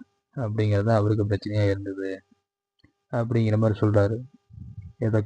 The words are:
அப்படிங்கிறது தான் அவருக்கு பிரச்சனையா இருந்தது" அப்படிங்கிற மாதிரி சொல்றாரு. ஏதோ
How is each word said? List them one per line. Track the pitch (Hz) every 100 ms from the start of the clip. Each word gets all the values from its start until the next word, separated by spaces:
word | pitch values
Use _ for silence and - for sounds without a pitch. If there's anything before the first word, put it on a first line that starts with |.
| - _ _ -
அப்படிங்கிறது | 113 110 107 104
தான் | 104 113
அவருக்கு | 104 107 104
பிரச்சனையா | 98 104 107
இருந்தது" | 101 98 101 95 95 95 - _ _ _ _ _ _ _ _
அப்படிங்கிற | 123 117 117 110 107
மாதிரி | 113 104
சொல்றாரு. | 107 101 101 113 127 - _ - - - - -
ஏதோ | 113 110